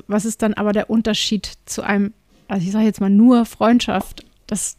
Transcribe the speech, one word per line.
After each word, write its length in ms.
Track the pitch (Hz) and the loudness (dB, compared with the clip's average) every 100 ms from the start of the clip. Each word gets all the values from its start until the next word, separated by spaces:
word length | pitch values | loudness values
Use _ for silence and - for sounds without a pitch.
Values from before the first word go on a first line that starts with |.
| - | -4
was 160 | 208 | -2
ist 180 | 220 - | -2 -2
dann 120 | 214 | -2
aber 180 | - 208 | -2 -2
der 180 | 208 - | -2 0
Unterschied 640 | 226 220 208 - 208 - - - | -2 0 -4 -2 -4 -6 -16 -12
zu 160 | - | -8
einem, 320 | - 202 202 - _ _ - | -2 -2 -2 -6 _ _ -8
also 180 | 196 175 | -4 -2
ich 60 | |
sag 120 | 214 | 0
jetzt 180 | 220 - | 0 0
mal 80 | 196 | 2
nur 360 | 202 240 240 226 | 6 6 6 2
Freundschaft, 800 | - 214 240 - 185 - - - _ - | 0 2 2 2 -4 -6 -14 -20 _ -10
das 300 | 208 - | -8 -8